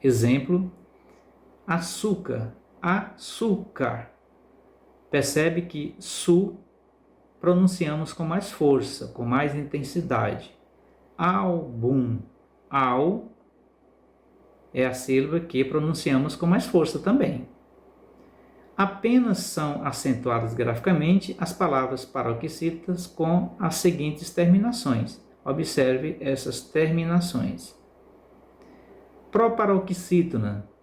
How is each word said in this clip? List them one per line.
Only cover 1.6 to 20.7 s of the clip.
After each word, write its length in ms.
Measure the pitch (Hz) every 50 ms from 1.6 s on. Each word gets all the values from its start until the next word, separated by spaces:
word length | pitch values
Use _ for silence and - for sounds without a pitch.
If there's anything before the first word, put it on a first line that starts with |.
| _
açúcar, 880 | - 170 175 170 - - - - 214 196 - - - 120 117 110 113 - - _ _ _ _
açúcar. 1300 | - 170 180 202 202 - - - - - - - 226 233 196 - - - - - 135 120 117 117 117 - _ _ _ _ _ _ _ _ _ _ _ _ _ _ _ _ _ _ _ _
Percebe 520 | - 143 131 - - 160 156 165 165 170 170
que 320 | 170 - 151 143 - - -
su 580 | - - - - - - 175 175 196 208 - - - _ _ _ _ _ _ _ _ _ _ _ _ _ _ _
pronunciamos 760 | - 170 180 180 190 180 180 - 170 147 151 156 160 151 -
com 100 | - 170
mais 280 | 160 165 190 196 -
força, 560 | - - 151 143 139 131 110 - - - 127
com 180 | - - - 120
mais 300 | 117 123 135 147 147 139
intensidade. 1000 | 147 147 139 - 147 135 - - 175 165 - 131 113 104 104 - - - - - _ _ _ _ _ _ _ _ _ _ _ _
Álbum, 1000 | - 165 175 185 196 196 185 175 170 151 131 120 117 113 120 135 135 123 117 113 101 - - _ _ _ _ _ _ _ _
au 600 | - 139 135 127 123 127 143 170 202 233 - - - _ _ _ _ _ _ _ _ _ _ _ _ _ _ _ _ _ _ _ _ _ _ _ _ _ _ _ _
é 120 | 131 127
a 80 | 127 -
sílaba 460 | - - - 131 131 135 147 156 170
que 240 | 170 - - 127 135
pronunciamos 720 | 135 - 151 151 156 160 - - 156 139 131 135 151 151
com 100 | - -
mais 200 | 170 175 226 277
força 340 | - - 180 160 - - 143
também. 480 | - 190 214 285 - - - 123 - - - _ _ _ _ - _ - _ _ - - - - - - _ _ - - _ - - - -
Apenas 640 | - - 190 - - - 233 240 254 247 233 196 -
são 440 | - - - - 151 147 143 127 -
acentuadas 680 | 143 - - - 143 131 117 - 127 117 117 113 110 113
graficamente 840 | - 123 120